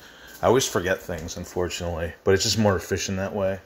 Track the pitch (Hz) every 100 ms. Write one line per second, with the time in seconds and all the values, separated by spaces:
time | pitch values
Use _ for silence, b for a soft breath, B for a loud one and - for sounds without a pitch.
0 | B B B B 92 127 - 107 90 92
1 | - 82 85 90 87 87 87 - 87 82
2 | 85 - 98 95 117 104 104 87 - 95
3 | - 95 98 101 95 95